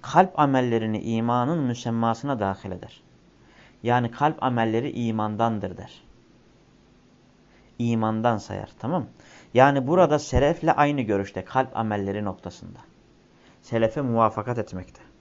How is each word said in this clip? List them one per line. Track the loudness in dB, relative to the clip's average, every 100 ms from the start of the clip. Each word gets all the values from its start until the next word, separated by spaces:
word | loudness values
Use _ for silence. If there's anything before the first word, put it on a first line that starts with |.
kalp | 0 2 2 2
amellerini | 2 2 2 0 0 -4
imanın | -2 -2 0 0 0 -2
müsemmasına | -2 -4 -4 -2 0 -2 -4 -2
dahil | -2 -4 -8
eder. | -12 -14 -20 _ _ _ _ _ -20 -20 -8
Yani | 0 2 2
kalp | 0 0 0
amelleri | -2 0 2 0 -2
imandandır | -4 -2 -2 -2 0 -2 -2 -6 -10
der. | -16 -20 -20 -20 _ _ _ _ _ _ _ _ _ _ _ _ _ _ _ -6
İmandan | -2 0 0 0 0 0
sayar, | -4 -12 -12 -10
tamam | -6 -4
mı? | -6 -14 -20 -20 -2
Yani | 6 6 6 2
burada | 4 4 2
selefle | 0 2 2 2 0
aynı | 2 2 2
görüşte | 0 0 0 -6 -4
kalp | -2 -2 -2
amelleri | -2 -2 -2 -4
noktasında. | -6 -8 -12 -14 -18 -20 -20 _ _ _ _ _ _ _
Selefe | -4 0 0 0
muvafakat | -2 2 2 2 -6 -6
etmekte. | -6 -10 -14 -20 -20 _